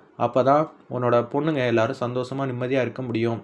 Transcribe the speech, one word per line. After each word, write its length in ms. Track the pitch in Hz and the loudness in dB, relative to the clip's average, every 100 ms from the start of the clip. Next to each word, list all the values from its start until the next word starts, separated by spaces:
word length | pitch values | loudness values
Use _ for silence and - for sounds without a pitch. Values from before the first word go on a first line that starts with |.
| - - | -20 -4
அப்பதான் 520 | 120 131 123 147 156 - - | 0 2 4 4 2 -6 -10
உன்னோட 380 | 127 123 120 117 | -2 2 2 2
பொண்ணுங்க 320 | 143 151 151 123 | -2 -2 0 0
எல்லாரும் 300 | 117 113 131 | 2 0 -2
சந்தோஷமா 400 | 120 123 123 135 | -4 -4 -4 -4
நிம்மதியா 420 | 135 120 127 135 | -4 -4 -2 0
இருக்க 200 | 117 113 | -2 -4
முடியும்." 420 | 127 113 117 113 | -6 -2 0 -2